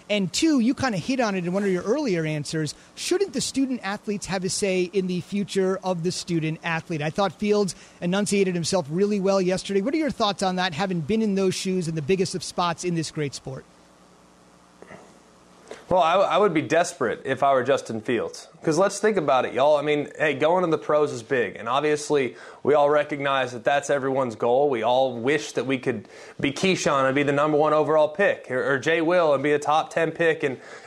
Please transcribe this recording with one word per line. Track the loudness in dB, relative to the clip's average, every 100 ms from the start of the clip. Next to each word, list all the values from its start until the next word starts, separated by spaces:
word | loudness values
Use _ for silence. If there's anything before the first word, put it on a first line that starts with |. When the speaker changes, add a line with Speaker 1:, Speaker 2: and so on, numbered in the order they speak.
| -4
Speaker 1:
And | -2 0
two, | 0 2 4
you | 2
kinda | 0 -2 -4
hit | -4 -2
on | 0
it | -2 -2
in |
one | -2
of | 0
your | -2
earlier | 0 0 0 0 -2
answers. | -4 -4 -4 -4 -6 -18
Shouldn't | -10 -2 0 0
the | -4
student | -4 -2 -2 -2
athletes | -6 -8 -6 -6 -4
have | -4
a | -4
say | -2 0 0
in | 0 -2 -2
the | -4
future | -4 -4 -4 0 0 -2
of | -4 -4
the | -4
student | -4 -2 -2 -2 -4
athlete? | -4 -4 -4 -6
I | -4
thought | 0 -2
Fields | 0 0 2 0 -4 -16 -8
enunciated | -2 0 0 2 2
himself | 0 0 -2 -2
really | 0 0 2
well | 2 2
yesterday. | 2 -2 0 -2
What | 0
are | 0
your | -2
thoughts | 0 -2 0
on | -2 0
that, | -2
having | -2 -2 -2
been | -2 0
in | 0 2
those | 0
shoes | -2 -2 -2 -2
and | -4
the |
biggest | -2 0 0
of | -4
spots | -8 -2 -2 -2
in | -4
this | -4 -4
great | -6 -6
sport? | -8 -14 -14 -16 -20 -20 _ -20 _ -20 -20 -20 -20 _ -20 -20 -20 -20 -20 -20 -20 -20 -20 -20 -16 -2
Speaker 2:
Well, | 2
I, | 4 4
I | 4 4
would | 2
be | 2
desperate | 0 0 0 0 -2 -2
if | -4 0
I | 2
were | 2
Justin | 2 0 0 -8
Fields. | -2 -2 -2 -8 -20 -8
'Cause | -2 2
let's | 2 2
think | 0 0
about | 2 2
it, | 2
y'all. | 2 4 4
I |
mean, | 2 0 -2 -2
hey, | -2
going | 2 2 2
to | 2
the | 0
pros | 2 2 2
is | -2
big. | -2 0 0
And | -4 -2
obviously, | 0 0 0 0 0 0 -4 -18 -6
we | 2
all | 4 6
recognize | 4 2 -2 -2 0 -2
that | -2
that's | 0 0 2
everyone's | -2 0 -2 -2
goal. | -2 2 2 2
We | 0
all | 2 2 0 0
wish | 0 0 -2
that | -6 -2
we | -2
could | -2 -4 -6 -20 -20 -4
be | -4
Keyshawn | 0 0 0 2 2 2
and |
be | 2
the | 2
number | 2 2 4
one | 4
overall | 4 4 4 2
pick, | 2 0 0 -2
or, | -2 0
or | 0
Jay | 2 2
Will | 2 4 4
and | 4
be | 2
a | 0
top | 2 0 0
ten | 0 -2
pick | 0 0 2
and, | -2 -4 -12 -18